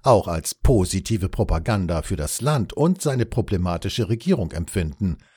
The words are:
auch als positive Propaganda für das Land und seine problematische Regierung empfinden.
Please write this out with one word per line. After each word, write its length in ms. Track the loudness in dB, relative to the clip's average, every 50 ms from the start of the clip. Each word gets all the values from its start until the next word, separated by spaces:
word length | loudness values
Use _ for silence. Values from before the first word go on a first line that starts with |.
auch 280 | 4 6 6 6 4 2
als 260 | -2 -4 -4 -6 -2
positive 720 | _ 4 4 6 4 4 2 0 -4 -2 -2 -2 -2 -2
Propaganda 760 | -2 -2 -2 0 0 0 0 0 0 0 0 0 0 -2 -2 -2
für 120 | -4 -4
das 240 | -4 -4 -4 -4 -2
Land 320 | -2 0 0 0 -2 -2
und 300 | 0 2 2 2 2 2
seine 240 | 0 0 0 0 -2
problematische 840 | -2 -2 -2 -2 0 0 0 0 0 -2 -2 -4 -4 -2 -2 -2
Regierung 460 | -2 -2 -2 0 0 0 0 0 -4 -4
empfinden. 640 | -6 -6 -4 -2 -2 -2 -2 -2 -2 -2 -2 -2 -4 _ _ _